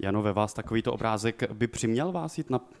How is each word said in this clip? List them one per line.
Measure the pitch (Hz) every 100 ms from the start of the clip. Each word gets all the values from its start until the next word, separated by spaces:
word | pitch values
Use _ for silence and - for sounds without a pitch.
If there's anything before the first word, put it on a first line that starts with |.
Jano, | 95 104
ve | 107
vás | 101 107
takovýto | - - 113 117
obrázek | 113 110 107 113 - 127
by | 107 113
přiměl | - 117 113 165
vás | 180 160 -
jít | -
na | 131 - -